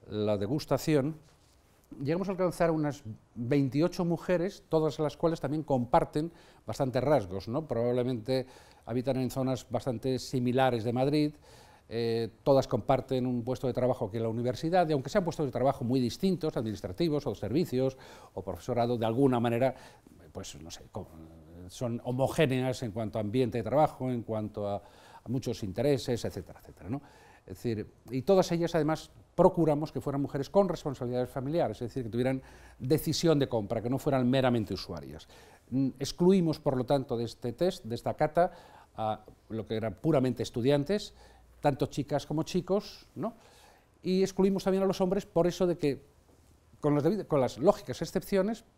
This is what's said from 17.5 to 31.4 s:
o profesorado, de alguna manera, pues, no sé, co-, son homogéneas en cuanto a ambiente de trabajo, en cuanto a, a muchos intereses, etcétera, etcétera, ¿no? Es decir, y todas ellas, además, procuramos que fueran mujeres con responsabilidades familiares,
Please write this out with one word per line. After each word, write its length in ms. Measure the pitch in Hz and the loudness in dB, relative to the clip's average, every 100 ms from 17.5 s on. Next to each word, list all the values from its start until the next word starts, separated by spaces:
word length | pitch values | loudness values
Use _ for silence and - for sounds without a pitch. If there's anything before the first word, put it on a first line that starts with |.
| 131 160 127 131 131 - - - | 0 0 0 0 -2 -18 -20 -14
o 80 | - | -10
profesorado, 540 | 95 90 - 117 117 120 | -8 -8 -4 0 0 2
de 100 | 110 | 0
alguna 340 | 117 139 120 | 4 4 4
manera, 340 | 120 117 131 - - - - - - | 2 2 0 -2 -16 -20 -20 -20 -16
pues, 280 | - - 73 | -14 -12 -14
no 100 | 80 | -16
sé, 140 | - - | -16 -14
co-, 180 | - 87 82 80 80 - 87 90 | -12 -12 -18 -20 -20 -20 -18 -18
son 320 | - 123 117 | -8 -6 -4
homogéneas 760 | 123 123 131 - 151 127 131 123 | -4 0 0 2 2 2 -2 -4
en 100 | 120 | -6
cuanto 260 | 107 107 113 | -6 -6 -4
a 20 | |
ambiente 380 | 104 120 123 120 | -2 0 0 0
de 60 | |
trabajo, 460 | 110 131 156 - 131 | 0 2 2 2 -6
en 120 | 123 | -4
cuanto 440 | 110 110 107 107 104 | -4 -6 -6 -6 -4
a, 80 | 101 | -6
a 520 | - - - - - | -8 -20 -20 -20 -6
muchos 340 | 127 127 110 | -6 -4 -6
intereses, 640 | 101 95 135 139 - 120 | -6 -2 0 0 0 -4
etcétera, 360 | 101 101 - - | -4 -8 -12 -18
etcétera, 280 | - - 90 | -20 -18 -10
¿no? 140 | 135 - - - - - | -10 -10 -20 -20 -20 -18
Es 100 | 95 | -8
decir, 300 | 120 107 101 _ - | -4 -4 -8 _ -10
y 120 | 127 | -6
todas 280 | 127 190 175 | 4 4 4
ellas, 220 | 170 170 | 0 0
además, 360 | 165 151 156 - - - | 0 0 -2 -6 -20 -12
procuramos 580 | - 180 180 156 147 156 | 6 6 6 2 2 -2
que 80 | 135 | -6
fueran 220 | 147 139 | -4 -2
mujeres 280 | 139 143 135 | -2 -4 0
con 180 | 196 196 | 2 2
responsabilidades 640 | 160 156 127 123 123 123 | 0 -6 -6 -4 -2 -2
familiares, 500 | 139 | -4